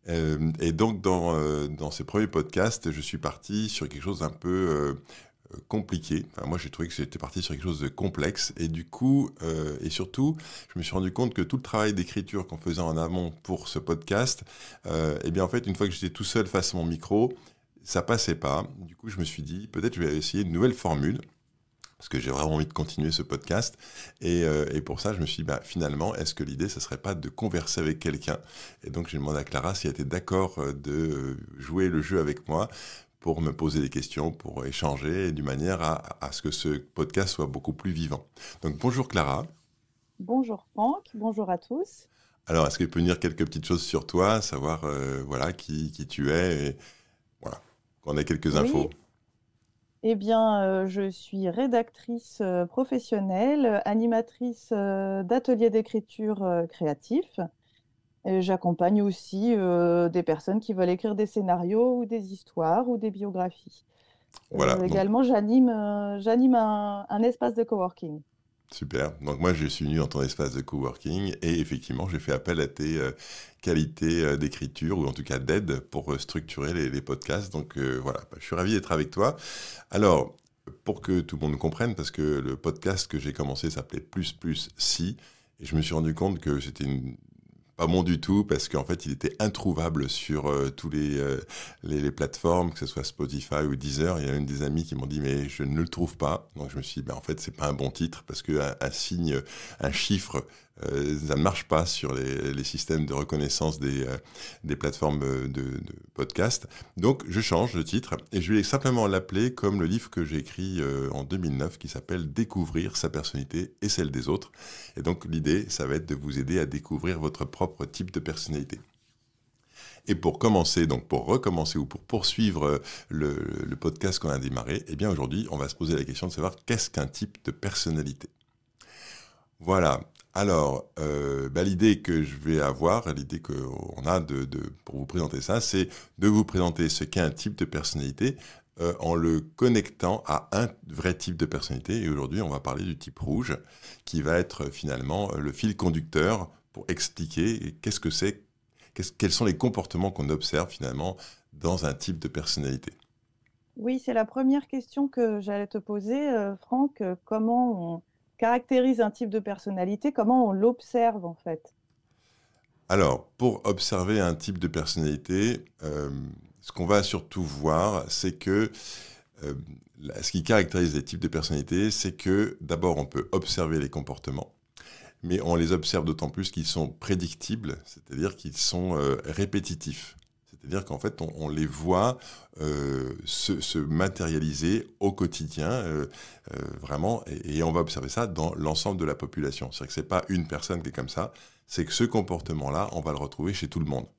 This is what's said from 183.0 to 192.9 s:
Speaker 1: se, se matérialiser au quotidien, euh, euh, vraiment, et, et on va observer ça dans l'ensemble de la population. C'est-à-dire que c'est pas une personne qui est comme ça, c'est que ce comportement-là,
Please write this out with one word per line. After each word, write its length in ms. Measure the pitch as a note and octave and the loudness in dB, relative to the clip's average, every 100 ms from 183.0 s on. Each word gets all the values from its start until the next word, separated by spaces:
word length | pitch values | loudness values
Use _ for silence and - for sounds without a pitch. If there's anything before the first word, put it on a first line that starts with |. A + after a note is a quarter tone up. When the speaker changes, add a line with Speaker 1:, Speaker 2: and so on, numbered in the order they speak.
| C2 - | -4 -6
Speaker 1:
se, 380 | - - - F#2+ | -4 -2 0 0
se 160 | - E2 | 0 0
matérialiser 1160 | D2 D#2 G2 F#2+ E2+ D#2 D#2 C#2+ E2 A2 - _ | 0 2 2 0 0 2 0 0 2 0 -2 _
au 100 | G2 | -2
quotidien, 600 | G2 F#2+ - D#2 - D#2 | 2 -2 -2 -6 -2 -2
euh, 360 | B2 F2+ D#2 C#2 - - - - | 0 -2 -2 -4 -10 -20 -20 -12
euh, 40 | - C#2 C#2 | -8 -8 -10
vraiment, 440 | C2 C#2+ F#2 A#2 - | -6 -2 0 -2 -4
et, 320 | D2+ - D2+ | -8 -2 0
et 40 | |
on 100 | E2 | 2
va 80 | E2 | 2
observer 300 | D#2 - C2+ | 0 -2 -4
ça 160 | A2+ A2 | -2 -2
dans 280 | D#2+ D#2+ E2 | -2 -2 0
l'ensemble 440 | D2+ D#2+ G#2 F#2+ | 0 0 0 0
de 60 | D#2 | -2
la 80 | |
population. 580 | D2 C#2+ - C#2+ - C2 | -2 -6 -4 -4 -4 -8
C'est-à-dire 140 | - C#2 | -10 -8
que 60 | |
c'est 140 | - D#2 | -8 0
pas 140 | F#2 - | -2 2
une 180 | F#2 D#2 | 0 0
personne 360 | D2 - F2 | -4 -4 -4
qui 80 | D#2 | -4
est 20 | |
comme 160 | C2+ C2 | -6 -6
ça, 240 | - G2 - - _ _ | -4 -6 -8 -20 _ _
c'est 200 | - D#2+ | -4 -2
que 80 | |
ce 100 | - | 2
comportement-là, 880 | A#2+ A2+ F#2 F2+ - D#2 C#2 D2 G2+ | 4 2 0 -4 -4 -4 -2 -2 -2